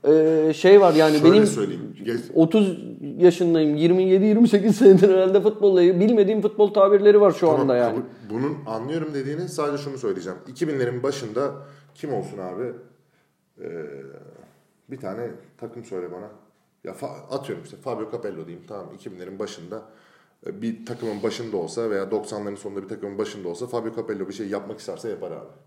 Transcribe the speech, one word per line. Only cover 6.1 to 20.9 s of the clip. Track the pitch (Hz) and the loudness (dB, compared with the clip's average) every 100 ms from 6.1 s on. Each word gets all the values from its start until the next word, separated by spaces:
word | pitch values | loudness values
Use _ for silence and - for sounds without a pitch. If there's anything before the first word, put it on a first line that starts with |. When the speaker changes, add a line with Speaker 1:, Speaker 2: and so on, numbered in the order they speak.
| 233 196 220 | 4 2 2
Speaker 1:
futbol | 202 214 208 | -2 2 2
tabirleri | 208 196 202 208 208 | 4 4 6 6 8
var | 202 | 6
şu | - | 4
Speaker 2:
Tamam, | 170 151 | 2 2
Speaker 1:
anda | 139 123 | 2 2
yani. | 117 113 | 0 -2
Speaker 2:
kabul-, | 120 - 110 | -8 -16 -12
bunun | 107 143 151 113 | -6 -6 -6 -10
anlıyorum | 113 123 165 156 | -10 -6 -8 -6
dediğini, | 143 135 151 180 | -8 -8 -8 -10
sadece | - 147 143 | -6 -6 -6
şunu | 143 135 | -10 -8
söyleyeceğim. | 120 92 87 90 - | -6 -6 -8 -12 -16
İki | 123 160 | -8 -6
binlerin | 139 120 123 | -4 -4 -4
başında | 135 135 117 110 139 - - - _ _ | -6 -6 -8 -6 -6 -8 -20 -20 _ _
kim | 151 | -8
olsun | 117 92 101 | -8 -8 -12
abi? | 90 92 120 - - _ _ _ _ _ _ _ | -12 -10 -10 -12 -20 _ _ _ _ _ _ _
Ee, | 82 85 76 69 67 69 - - _ _ _ _ _ | -16 -14 -14 -16 -20 -20 -20 -20 _ _ _ _ _
bir | 127 | -14
tane | 98 101 120 - - _ | -12 -10 -12 -14 -20 _
takım | 120 123 107 | -18 -16 -14
söyle | 92 90 | -12 -12
bana. | 90 104 104 _ _ _ _ | -14 -18 -20 _ _ _ _
Ya | - | -18
fa-, | 95 107 - - 139 | -14 -14 -14 -12 -12
atıyorum | 135 90 | -10 -14
işte | - - | -14 -16
Fabio | 135 110 110 | -12 -10 -10
Capello | 123 104 85 80 | -10 -12 -12 -16
diyeyim. | 85 - | -18 -18
Tamam, | 104 87 82 | -18 -16 -18
iki | 117 | -18
binlerin | 90 90 98 | -16 -18 -12
başında, | 104 - 85 107 - _ _ _ _ _ - | -12 -12 -16 -16 -16 _ _ _ _ _ -16
e, | 98 | -10
bir | 113 110 | -10 -10
takımın | 113 | -12